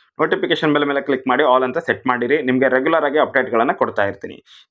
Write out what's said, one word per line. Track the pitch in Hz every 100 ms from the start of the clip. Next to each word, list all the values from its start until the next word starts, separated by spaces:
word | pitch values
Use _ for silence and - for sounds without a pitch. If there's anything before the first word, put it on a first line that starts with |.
| _ -
ನೋಟಿಫಿಕೇಶನ್ | 160 175 175 156 160
ಬೆಲ್ | 147 143
ಮೇಲೆ | 139
ಕ್ಲಿಕ್ | 139 127 131
ಮಾಡಿ | 123
all | 147 127
ಅಂತ | 127 151
ಸೆಟ್ | 170 117 -
ಮಾಡಿರಿ. | 123 120 151
ನಿಮ್ಗೆ | 131 131 131
ರೆಗ್ಯುಲರ್ | 127 139 160
ಆಗಿ | 147 147
ಅಪ್ಡೇಟ್ | 147 135 131
ಗಳನ್ನ | 113 117
ಕೊಡ್ತಾ | 190 117 110 101
ಇರ್ತೀನಿ. | 98 98 - _ - _